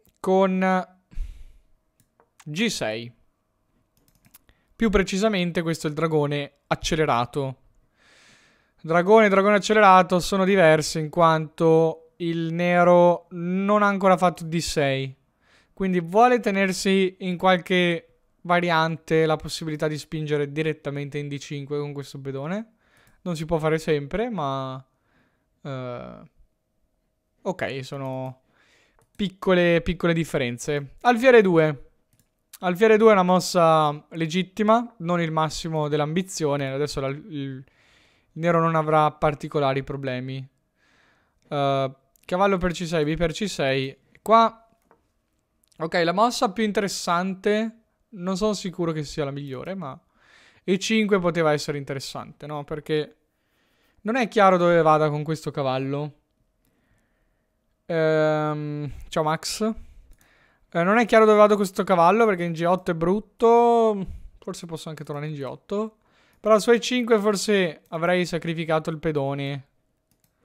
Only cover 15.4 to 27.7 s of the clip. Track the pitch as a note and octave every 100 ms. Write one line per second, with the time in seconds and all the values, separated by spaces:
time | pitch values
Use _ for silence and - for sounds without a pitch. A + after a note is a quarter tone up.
15.4 | _ _ _ _ F#3+ F3+ E3 F#3+ B3 B3
16.4 | A3+ G3 G3 F#3 G3+ F#3+ F#3 F#3 F#3+ F3
17.4 | F#3+ F#3 E3 F#3 F3 E3+ - _ _ _
18.4 | F3 F3 F3 E3 D#3+ D#3+ - D#3+ D#3+ D#3
19.4 | D#3 - D#3+ D3+ D#3 D3+ - D#3+ D3+ D3
20.4 | C#3+ C#3+ D#3+ D3+ - C#3+ C#3+ D3 C#3+ C#3+
21.4 | - C#3+ C#3 D3 D3 C#3+ C3+ D3 C#3 C3+
22.4 | C#3+ G3 A3+ _ _ _ _ _ - E3
23.4 | D#3 E3 D#3 D#3+ D#3+ D3+ C#3+ F3+ A#3+ G#3
24.4 | C#3+ C3+ C3+ C3 - _ _ _ _ _
25.4 | _ _ D#3 C3 B2+ B2 - A2 - _
26.4 | _ _ _ _ _ _ _ _ _ _
27.4 | - F#3 F#2+